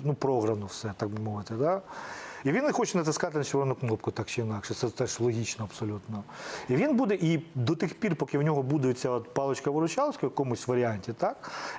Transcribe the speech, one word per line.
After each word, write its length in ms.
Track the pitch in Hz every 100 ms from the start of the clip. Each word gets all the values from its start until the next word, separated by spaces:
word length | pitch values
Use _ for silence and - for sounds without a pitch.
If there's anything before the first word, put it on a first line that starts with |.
ну, 100 | 139
програно 520 | 143 135 123 107 104 98
все, 260 | - 107 95
так 120 | 107
би 140 | 107
мовити, 320 | 110 104 98
да? 280 | 113 156 190 - - - - - -
І 80 | 135
він 120 | 214
не 80 | 285
хоче 260 | - 214 180
натискати 400 | 156 143 175 147
на 60 |
червону 300 | 127 139 135
кнопку, 360 | 120 117 107 -
так 160 | 113 -
чи 140 | -
інакше, 340 | 110 104 -
це 160 | 107 120
теж 300 | - 120 -
логічно 440 | 120 113 110 -
абсолютно. 600 | 104 - 107 104 - 104 - - - - -
І 80 | 135
він 200 | 294 247
буде, 180 | 214
і 280 | 190 165 160 -
до 220 | 127 117 165
тих 180 | 165
пір, 220 | - 214 156
поки 220 | 143 143
в 40 |
нього 200 | 151 143
буде 300 | 131 151 131
ця 180 | 123 131
от 240 | 120 -
паличка-виручалочка 840 | 135 139 127 143 151 165 254 294 -
в 100 | 135
якомусь 380 | - 135 113 -
варіанті, 440 | 123 117 104 117
так, 380 | 110 196 277 - - -